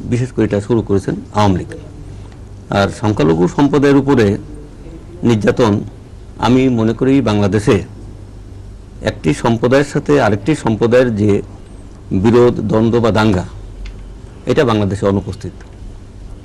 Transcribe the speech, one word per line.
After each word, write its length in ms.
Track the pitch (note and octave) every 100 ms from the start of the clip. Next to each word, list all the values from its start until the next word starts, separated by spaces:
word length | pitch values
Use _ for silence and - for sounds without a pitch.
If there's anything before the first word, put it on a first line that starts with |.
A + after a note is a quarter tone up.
বিশেষ 280 | - A#2+ B2
করে 120 | -
এটা 160 | G#2+ G#2
শুরু 220 | G2+ A#2
করেছেন 320 | G2+ G2 - F3 -
আওয়ামী 240 | - G#2 F2+
লীগ। 80 | - - - - - - - - - - -
আর 160 | G2+ G2 -
সংখ্যালঘু 480 | G#2+ G#2 D3+ E3 F3
সম্প্রদায়ের 480 | - C#3+ D3 C#3+ C#3
উপরে 420 | C3 B2+ G#2 G#2 - - - - - - - -
নির্যাতন, 580 | A#2 A2 G2+ A#2+ A#2 G2+ G2+ - - - - -
আমি 300 | A2+ B2+ C3
মনে 240 | A#2 A2
করি 280 | A2+ C3 C3+
বাংলাদেশে 640 | A2+ G#2 G2+ G#2 A#2+ G#2 - - - - - - - - - - - -
একটি 320 | - A2 -
সম্প্রদায়ের 500 | - B2+ A2+ A#2+ C3+
সাথে 360 | D3 D#3 - D3
আরেকটি 340 | A2+ G2+ -
সম্প্রদায়ের 640 | D3+ B2+ G#2+ A#2 B2 B2+ G#2+
যে 260 | G#2 G2+ - - - - - - -
বিরোধ, 500 | F#2+ G#2+ A#2 B2 -
দ্বন্দ্ব 380 | G#2+ A2+ A2+ A#2
বা 120 | A2+
দাঙ্গা, 340 | G2+ G#2+ F#2 F2 - - - - - - - - - -
এটা 180 | B2+
বাংলাদেশে 420 | C3+ G#2+ G2+ F#2+ G2+
অনুপস্থিত। 460 | G2 F#2+ F2+ F#2 - - - - - - - - -